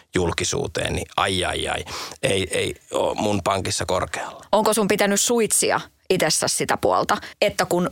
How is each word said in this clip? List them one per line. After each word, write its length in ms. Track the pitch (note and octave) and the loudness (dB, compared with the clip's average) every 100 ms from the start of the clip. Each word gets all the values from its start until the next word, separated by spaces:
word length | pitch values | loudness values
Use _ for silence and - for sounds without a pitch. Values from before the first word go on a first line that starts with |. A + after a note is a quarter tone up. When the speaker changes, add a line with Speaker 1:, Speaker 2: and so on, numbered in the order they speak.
| - F2+ | -6 -2
Speaker 1:
julkisuuteen, 760 | E2+ E2 - F2 E2 E2+ E2 | 0 -2 -2 -2 -4 -4 -4
niin 140 | - - - | -4 -4 -2
ai, 280 | G2 F#2 E2 | 0 0 -2
ai, 220 | D2+ - | -4 -4
ai, 180 | D#2 - - - - | -6 -8 -10 -12 -4
ei, 240 | - G2 F#2+ | 0 0 0
ei 240 | - G2+ - - | -2 -2 -6 -6
oo 240 | - E2+ - | -2 0 0
mun 260 | G#2+ G2+ | 0 0
pankissa 420 | G2+ G2 F2+ - F2+ | 0 0 -2 -4 -2
korkealla. 600 | F#2 F2 - - - - | -2 -2 -6 -10 -12 0
Speaker 2:
Onko 220 | G3+ G#3+ | 2 4
sun 140 | G#3+ G3 | 2 2
pitänyt 340 | G3+ G3+ G3+ | 4 2 2
suitsia 600 | - A#3+ G#3 - - - - _ - | 2 2 2 2 2 0 -2 _ -2
itsessä 380 | F#3 D#3 - - | 2 2 2 0
sitä 300 | - C#3+ - | 0 -2 0
puolta, 400 | - F#2 - G#3 - - | 2 2 2 0 -4 -2
että 240 | G#3 - F3+ | 0 0 0
kun 240 | F3+ F3+ | 0 0